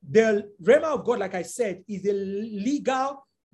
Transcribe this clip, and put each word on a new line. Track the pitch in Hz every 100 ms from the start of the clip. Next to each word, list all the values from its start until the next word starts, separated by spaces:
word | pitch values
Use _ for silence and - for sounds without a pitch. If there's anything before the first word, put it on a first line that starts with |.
| 139
the | 202 220 208 - -
rhema | 170 294 320
of | 247
God, | 214 220
like | 190
I | 185
said, | 170 - 214 185 202
is | 196 196
a |
legal | 202 196 196 226 202 226 285 185 262 269 285 _ _ _